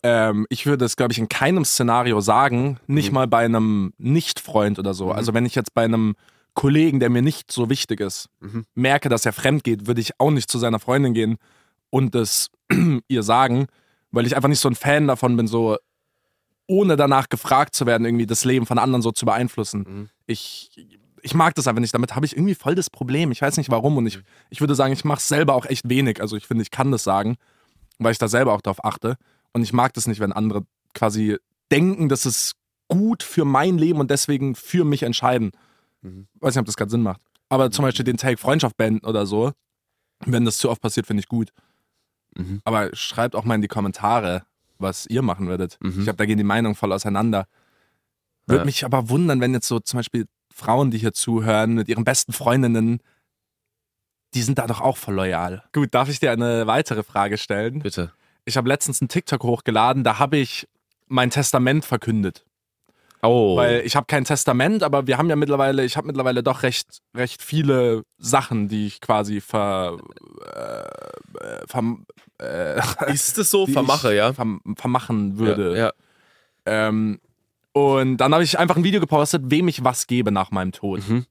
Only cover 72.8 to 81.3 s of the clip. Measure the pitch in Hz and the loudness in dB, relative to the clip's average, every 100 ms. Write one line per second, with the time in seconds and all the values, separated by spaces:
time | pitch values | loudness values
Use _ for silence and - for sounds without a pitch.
72.8 | - - 143 139 - - 202 202 190 139 | -4 -4 -2 -2 -2 -2 0 2 2 2
73.8 | 131 143 120 104 113 135 113 95 - 104 | 2 2 2 2 2 0 -4 -4 -8 -6
74.8 | 123 127 - 110 101 98 110 104 92 92 | -2 -2 -2 -2 -2 0 0 0 0 0
75.8 | 113 - _ _ _ _ _ _ - 107 | -2 -4 _ _ _ _ _ _ -4 0
76.8 | 110 107 110 101 _ _ _ _ _ 143 | 0 0 -2 -4 _ _ _ _ _ 2
77.8 | 139 135 131 123 131 156 165 - 175 175 | 4 4 2 2 4 4 2 2 2 2
78.8 | 180 208 160 151 147 165 131 151 175 143 | 2 2 2 2 2 -2 0 2 2 0
79.8 | 127 123 - 123 107 98 92 98 92 - | -2 -2 -2 0 0 0 -2 -4 -4 -6
80.8 | 101 92 98 120 123 | -6 -6 -2 -2 -2